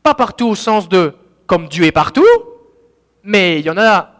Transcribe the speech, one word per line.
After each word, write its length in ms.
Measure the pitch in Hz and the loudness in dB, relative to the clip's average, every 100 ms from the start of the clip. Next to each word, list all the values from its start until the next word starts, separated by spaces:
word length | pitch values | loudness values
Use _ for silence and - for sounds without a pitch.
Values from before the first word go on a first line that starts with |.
Pas 140 | 302 285 | -2 -2
partout 320 | 240 - 240 | -4 -4 -4
au 80 | 208 | -4
sens 340 | - 214 170 | -2 -2 0
de 240 | 185 160 - _ _ - | 0 0 -6 _ _ -4
comme 220 | 175 160 | -4 -4
Dieu 160 | 156 | -2
est 80 | 160 | 0
partout, 320 | 175 202 262 415 480 - - _ _ _ _ _ _ 202 | 0 -2 2 4 4 -2 -20 _ _ _ _ _ _ -4
mais 340 | 202 180 160 | 0 0 -2
il 60 | 156 | -4
y 40 | |
en 80 | 170 | 0
a 340 | 220 196 - | 2 0 -2